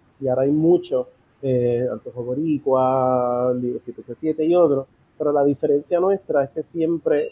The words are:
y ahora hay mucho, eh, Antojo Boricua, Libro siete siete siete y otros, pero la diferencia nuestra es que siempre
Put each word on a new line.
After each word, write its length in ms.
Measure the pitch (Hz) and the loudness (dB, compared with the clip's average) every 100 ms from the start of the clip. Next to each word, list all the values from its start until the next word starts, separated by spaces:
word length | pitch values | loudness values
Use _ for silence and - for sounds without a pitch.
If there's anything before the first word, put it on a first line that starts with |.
| _ - | _ -6
y 80 | 131 | -2
ahora 140 | 127 | 0
hay 100 | 143 | 2
mucho, 560 | 151 165 175 - 131 - _ _ _ | 2 4 2 2 -4 -4 _ _ _
eh, 460 | 135 127 120 120 123 | -2 0 0 0 -2
Antojo 320 | 110 120 120 | -6 -10 -10
Boricua, 1300 | 120 131 160 143 139 131 131 131 127 127 123 123 127 | -6 -4 -2 -2 2 2 2 2 2 2 0 0 0
Libro 280 | 127 123 120 | -2 -4 -6
siete 200 | - - | -10 -16
siete 100 | 117 | -16
siete 300 | 120 156 156 | -6 -4 -2
y 100 | 156 | 0
otros, 320 | 175 160 135 131 _ _ - | 4 4 2 -4 _ _ -6
pero 140 | 147 | -2
la 100 | 147 | 2
diferencia 560 | 143 139 151 143 - 175 | 2 0 0 0 0 0
nuestra 460 | 190 196 - 143 | 0 -2 -2 -2
es 60 | 139 | -2
que 120 | 160 | -6
siempre 680 | - 165 160 165 156 147 156 | -8 -4 -2 -2 0 0 -2